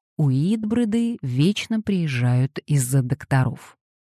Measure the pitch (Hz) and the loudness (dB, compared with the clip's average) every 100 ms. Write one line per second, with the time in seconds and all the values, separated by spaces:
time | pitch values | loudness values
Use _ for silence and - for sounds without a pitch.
0 | _ - 143 131 175 226 214 233 226 233 | _ -2 2 2 0 -2 -2 0 0 0
1 | 233 233 131 123 165 208 - 220 208 190 | -2 -4 -4 2 2 0 -4 -4 -2 -2
2 | 160 127 123 123 135 - - 147 123 135 | 0 0 2 2 0 -4 -2 0 2 0
3 | 123 139 - 135 127 - - - _ _ | 0 -4 0 0 0 -4 -14 -20 _ _
4 | _ | _